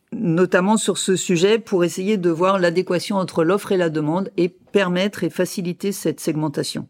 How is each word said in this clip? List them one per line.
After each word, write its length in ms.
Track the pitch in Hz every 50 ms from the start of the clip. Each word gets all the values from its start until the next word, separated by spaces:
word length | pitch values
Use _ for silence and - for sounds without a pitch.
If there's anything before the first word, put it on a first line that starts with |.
| _ -
notamment 640 | - 233 214 170 160 175 185 175 180 180 180 202 220
sur 220 | 208 - - 175
ce 180 | - - - 185
sujet, 440 | 170 - - 180 156 180 202 226 226
pour 240 | 220 - 208 175 175
essayer 340 | 165 170 185 185 202 220
de 120 | 196 170 175
voir 260 | 165 156 180 190 196 190
l'adéquation 580 | 175 175 165 185 185 - 180 165 - - 208
entre 260 | 196 180 - - 175 160
l'offre 280 | 165 196 208 - -
et 60 | 202
la 120 | 185 175 165
demande 420 | 151 156 151 147 165 185 196 - -
et 140 | - 170 180
permettre 760 | - _ _ _ - 202 190 180 175 180 190 208 - - 180
et 60 | 160
faciliter 600 | - - 180 175 - 208 170 175 175 - - 202
cette 280 | 196 - - 156 143 -
segmentation. 680 | - 175 151 156 156 156 147 160 147 - - - 117